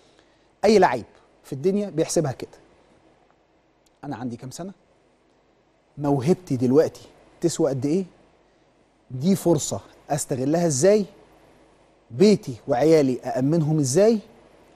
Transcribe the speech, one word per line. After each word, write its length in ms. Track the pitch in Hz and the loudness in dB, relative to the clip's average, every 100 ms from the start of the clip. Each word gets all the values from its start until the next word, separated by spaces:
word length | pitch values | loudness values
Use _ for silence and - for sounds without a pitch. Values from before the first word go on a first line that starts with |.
| _ _ _ _ _ _ | _ _ _ _ _ _
أي 140 | 208 214 | 2 4
لعيب 260 | 170 123 - _ _ _ | 4 0 -10 _ _ _
في 80 | - | -16
الدنيا 380 | 139 175 202 202 | -6 -2 -2 -4
بيحسبها 420 | 156 156 175 147 | -4 -2 -2 -4
كده، 180 | 123 - - _ _ _ _ _ _ _ _ _ _ _ _ _ _ | -6 -14 -18 _ _ _ _ _ _ _ _ _ _ _ _ _ _
أنا 120 | 143 113 | -14 -10
عندي 200 | 127 113 | -10 -12
كام 140 | 135 | -14
سنة؟ 220 | - 185 - _ _ _ _ _ _ _ _ _ _ _ - | -14 -16 -18 _ _ _ _ _ _ _ _ _ _ _ -8
موهبتي 580 | 147 139 123 180 - 131 | -2 0 0 -2 -2 -2
دلوقتي 460 | 123 139 135 - - _ _ _ | 2 2 2 -2 -20 _ _ _
تسوى 300 | 170 - 156 | -4 -2 -2
قد 160 | 131 143 | -2 -2
إيه؟ 180 | 175 180 _ _ _ _ _ _ _ _ _ - | -4 -4 _ _ _ _ _ _ _ _ _ -16
دي 260 | 127 165 196 | -4 0 0
فرصة 440 | 175 160 - 101 - - - | 0 0 -2 -10 -12 -16 -8
أستغلها 560 | 147 - 131 135 165 175 | -6 -6 -4 -2 0 0
إزاي؟ 380 | 131 180 214 180 - _ _ _ _ _ _ _ _ - | 2 2 2 0 -12 _ _ _ _ _ _ _ _ -6
بيتي 440 | 120 208 196 - 117 - | 2 4 4 -2 -10 -4
وعيالي 520 | 127 151 160 135 123 | 2 4 4 4 0
أأمنهم 580 | 127 123 135 170 147 156 | -4 -2 0 0 0 0
إزاي؟ 400 | 135 147 214 220 - - _ _ _ | 0 2 2 2 -4 -20 _ _ _